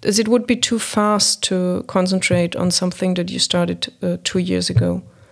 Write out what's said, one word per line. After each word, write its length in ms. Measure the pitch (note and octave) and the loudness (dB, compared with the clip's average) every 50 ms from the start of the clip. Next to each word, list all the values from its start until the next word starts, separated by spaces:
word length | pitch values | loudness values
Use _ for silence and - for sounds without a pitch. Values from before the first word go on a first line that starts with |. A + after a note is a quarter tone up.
| - | -2
as 160 | - G3+ G#3 | 0 0 2
it 80 | A3+ G#3+ | 2 2
would 180 | A#3 B3 B3 | 2 2 2
be 100 | B3 B3 | 2 0
too 220 | B3 B3 - A#3 A3+ | 0 0 -2 -2 -2
fast 640 | - - - A3 G#3 G#3 G#3 G3+ G3+ - - - - | -4 -2 0 0 2 2 2 2 2 0 0 -2 -2
to 400 | - G3 F#3 F3+ F3+ F3+ F#3 - | -2 0 0 0 0 -2 -2 -4
concentrate 720 | - - F#3+ F#3 F#3 F#3+ F#3 - - F#3 F3 F3 E3+ - | -2 0 0 2 2 0 0 2 2 2 2 2 0 0
on 140 | - F3 F3+ | 0 0 0
something 420 | F3+ - F#3 F3+ F3 - F#3 F#3 F3+ | 2 2 0 -2 -2 0 -2 0 0
that 160 | F3+ F3 F3+ | 0 -2 -4
you 80 | F#3+ F#3 | -2 -4
started, 540 | - - - F3 F3 F3 F3+ F3 - - - _ - | -2 0 0 0 0 0 -2 -4 -6 -10 -8 _ -4
uh, 140 | F3+ F3 F3 F3 | -4 -4 -4 -6
two 140 | - - F#3 | -4 -2 -2
years 320 | F3+ F#3 F#3 F3+ F3+ - | 0 0 0 0 -2 0
ago. 320 | F3+ - - F2 F2 F#2 F2 - - - - - | 0 0 2 2 0 -4 -6 -10 -18 -20 -20 -20